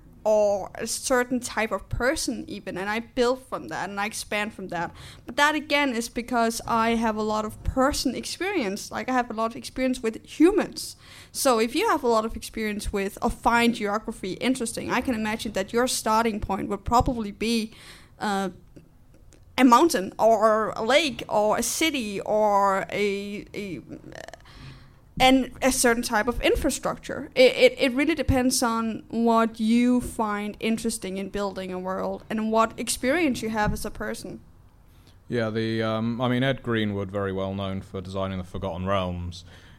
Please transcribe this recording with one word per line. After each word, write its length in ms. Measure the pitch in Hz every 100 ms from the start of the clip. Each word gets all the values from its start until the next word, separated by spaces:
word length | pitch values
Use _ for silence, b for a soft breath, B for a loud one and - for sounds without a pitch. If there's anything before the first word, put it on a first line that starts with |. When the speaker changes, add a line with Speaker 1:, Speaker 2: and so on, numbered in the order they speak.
| - - 214
Speaker 1:
or 460 | 214 208 202 - -
a 120 | 226
certain 520 | - - 254 247 254
type 300 | 247 - 220
of 160 | 196 -
person 560 | - 240 311 - 226 -
even, 300 | 202 190 175
and 120 | 202
I 100 | 220
build 460 | 226 - 240 254 -
from 200 | 180 -
that 220 | 127 180
and 100 | 202
I 60 | 208
expand 480 | - - 214 208
from 160 | 208 185
that. 220 | 170 165 B B B -
But 100 | 247
that 180 | 294
again 400 | 302 302 285 285
is 140 | 233 233
because 540 | - 233 247 233 233 -
I 260 | 226 226
have 260 | 233 226 214
a 40 |
lot 220 | 214 214
of 180 | 214 - -
person 500 | 262 262 285 269 233
experience, 720 | - - 359 403 202 202 -
like 200 | 214 214
I 20 |
have 180 | 254 240
a 40 |
lot 180 | 220 226
of 60 | 240
experience 440 | - - 262 254
with 240 | 226 220 -
humans. 680 | - 330 415 208 - - - B B B
So 260 | - 269 226
if 160 | 226 294
you 140 | 440
have 140 | 330
a 40 | 240
lot 160 | 226
of 140 | 226 -
experience 560 | - 226 214 208 -
with 240 | 202 196 -
or 80 | 226
find 460 | - 240 233 233 233
geography 580 | 202 208 220 220 190
interesting, 580 | - 240 262 247 - -
I 100 | 214
can 120 | 262
imagine 400 | 220 214 220 220
that 200 | 190 190
your 140 | 233 247
starting 520 | - 226 220 233 208
point 300 | - 202 -
would 160 | 202 -
probably 460 | 240 254 240 202
be, 420 | 196 214 233 214 B B B B -
uh, 300 | 208 196 190 - - - - - - - - - - -
a 80 |
mountain 500 | 262 240 330 226 190 -
or 520 | 220 220 220 214 208
a 120 | -
lake 420 | 220 285 320 233 -
or 280 | 214 208 202
a 60 |
city 560 | 233 - 320 277 208 196
or 680 | - 214 214 202 196 190 -
a, 540 | 190 208 196 202 208 -
a, 280 | - 202 143 160 - - - - - B B 139 131 B B - -
and 320 | 262 262 247 -
a 100 | 262
certain 300 | 254 247 233
type 260 | 240 226 240
of 140 | 240
infrastructure. 880 | 311 466 294 - - 233 - - 277 -
It, 200 | 254 -
it, 200 | 247 254
it 160 | 269
really 220 | 247 294 311
depends 480 | - 269 247 254
on 400 | 240 226 226 214 -
what 500 | 220 233 226 226 226
you 420 | 220 233 247 247
find 560 | - - 214 208 208 -
interesting 580 | 226 226 226 226 190 190
in 120 | 196
building 420 | 202 202 190 185
a 60 | 185
world 460 | 185 190 190 196 -
and 200 | 220 220
what 220 | 220 226 -
experience 640 | 240 - 247 320 311 233
you 60 | 220
have 240 | 220 208
as 120 | 214 214
a 60 |
person. 480 | - 214 226 - 226 - - - - b b b b -
Speaker 2:
Yeah, 220 | 120 110
the, 320 | 110 110 113
um, 360 | 110 110 113 117
I 100 | 123
mean, 120 | 123
Ed 220 | 135 127
Greenwood, 480 | - 113 104 101 95
very 200 | 101 98
well 220 | 95 95
known 280 | 98 98 95
for 200 | 98 98
designing 380 | 90 95 95 95
the 40 |
Forgotten 440 | 90 92 95 85 92
Realms, 580 | 98 90 87 87 - B B B